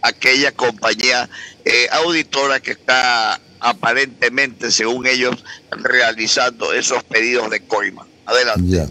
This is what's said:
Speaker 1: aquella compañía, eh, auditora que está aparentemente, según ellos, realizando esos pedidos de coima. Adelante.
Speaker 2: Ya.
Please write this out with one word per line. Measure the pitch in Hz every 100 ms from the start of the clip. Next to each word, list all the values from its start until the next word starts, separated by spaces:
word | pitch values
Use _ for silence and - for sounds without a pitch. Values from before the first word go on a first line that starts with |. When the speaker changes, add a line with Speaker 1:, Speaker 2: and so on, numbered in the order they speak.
Speaker 1:
aquella | 117 - 127 131 143
compañía, | - 123 107 113 110 127 123 120 - - -
eh, | - 120 123
auditora | 151 170 165 151 139 139 135
que | -
está | 123 - 127 127 120 110 92 - -
aparentemente, | 120 110 117 123 135 107 120 127 135 107 120
según | 104 113 127 127
ellos, | 127 127 117 - - -
realizando | - 110 123 117 110 113 - 123 113 95
esos | 107 - 123
pedidos | - 113 117 123 110
de | 107
coima. | - 107 101 95 - _
Adelante. | - 120 123 101 90
Speaker 2:
Ya. | 90 76